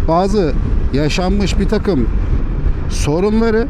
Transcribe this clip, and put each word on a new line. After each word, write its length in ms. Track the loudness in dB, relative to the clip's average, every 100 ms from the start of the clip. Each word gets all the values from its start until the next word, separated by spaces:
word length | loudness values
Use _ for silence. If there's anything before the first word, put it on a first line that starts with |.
| 2
bazı 440 | 2 2 2 0 0 0 0 0
yaşanmış 680 | 0 0 0 0 0 0 0
bir 100 | 0
takım 380 | 0 0 0 0 0 0 0 0 0 0 0 -2
sorunları 760 | -2 0 0 0 0 0 0 0